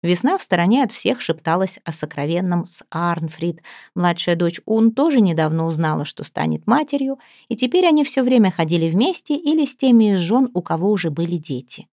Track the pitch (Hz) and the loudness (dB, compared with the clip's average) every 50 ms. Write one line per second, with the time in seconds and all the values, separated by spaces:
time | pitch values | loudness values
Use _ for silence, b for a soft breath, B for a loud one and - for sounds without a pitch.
0 | - 170 175 175 - 262 370 381 - - - 175 170 180 220 269 277 214 - - | 0 0 -2 0 2 0 0 0 -2 -2 0 2 2 2 2 2 2 0 -4 -4
1 | - 196 254 240 - - 160 156 _ - 160 180 190 185 - - _ - 151 - | -2 -4 -4 -4 -4 -6 -6 -4 _ -2 -2 0 -2 -4 -6 -10 _ -10 -8 -8
2 | - 151 - - 143 151 165 175 185 185 175 175 170 180 - - - _ - 160 | -8 -10 -8 -6 -4 -2 -2 -2 -2 0 -2 -2 -4 -6 -10 -16 -16 _ -8 -4
3 | 170 175 170 170 156 160 156 - - 175 170 170 B B B B B B B 180 | -2 -2 -2 -2 -4 -8 -6 -4 -4 -4 -4 -6 B B B B B B B 0
4 | 175 175 170 170 - - 175 165 175 170 175 - _ - 220 220 220 226 226 - | 0 0 0 0 0 -2 0 0 0 -2 -2 -4 _ -2 0 4 4 2 4 2
5 | 285 330 294 254 214 185 165 156 156 156 160 165 160 165 165 156 165 156 156 156 | 0 2 4 4 4 4 2 2 0 0 0 -2 -2 -2 -2 -2 -2 -2 -2 -4
6 | 147 147 - - - - _ - 156 - 156 156 160 - 226 285 311 - - 285 | -6 -8 -10 -12 -14 -12 _ -4 -4 -2 -4 -4 0 0 0 0 0 -2 -4 -4
7 | 277 262 269 269 b b b b b b 233 220 - 240 247 370 370 349 311 302 | -4 -4 -6 -8 b b b b b b -4 -4 -4 0 2 2 4 4 4 4
8 | 294 285 - - 254 247 254 247 214 190 180 - 165 156 165 170 - 165 160 185 | 2 0 0 0 0 4 4 4 4 4 2 0 -2 0 0 0 0 0 0 0
9 | 233 349 359 - - - 302 285 349 294 311 311 302 262 - _ - 262 240 233 | 0 0 -2 -4 -4 -4 -6 -2 0 0 0 2 0 -2 -2 _ 2 6 6 6
10 | 220 208 202 185 175 165 214 262 269 247 - 180 175 - - 160 170 196 214 190 | 6 6 4 2 2 2 2 2 2 0 -2 -6 -4 -4 -4 -2 0 0 0 0
11 | - 165 147 147 170 165 170 170 156 - 143 123 - _ - - - _ | 0 -4 -2 -2 -4 -4 -4 -6 -6 -6 -8 -8 -8 _ -16 -16 -16 _